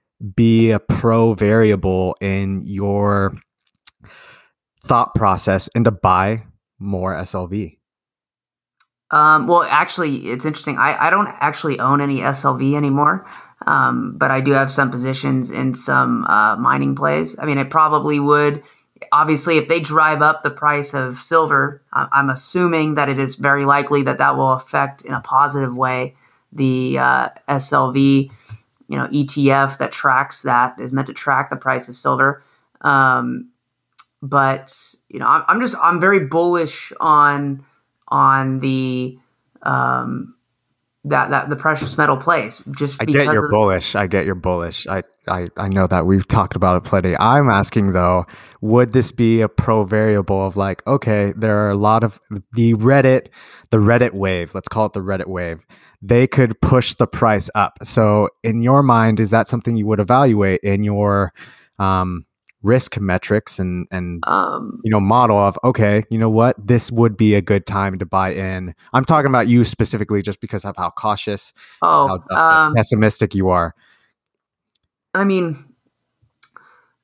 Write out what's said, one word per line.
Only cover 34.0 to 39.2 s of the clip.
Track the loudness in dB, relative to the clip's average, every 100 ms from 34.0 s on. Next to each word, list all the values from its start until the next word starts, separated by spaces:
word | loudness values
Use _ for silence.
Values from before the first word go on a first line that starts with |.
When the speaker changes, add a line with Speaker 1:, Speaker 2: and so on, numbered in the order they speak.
| -20 -16
Speaker 2:
but, | -2 0 2 -2 -8 -18 -18 -20 _
you | -4
know, | 0
I'm, | 0 2
I'm | -2
just, | -2 0
I'm | 0 2
very | 2 2 0
bullish | 0 0 0 -2 -8 -14 -4
on, | 2 4 4 2 -4 -6 -12 _ _ _ -4
on | 2 2 2 0 -2
the, | -2 -2 -4 -4 -8 -12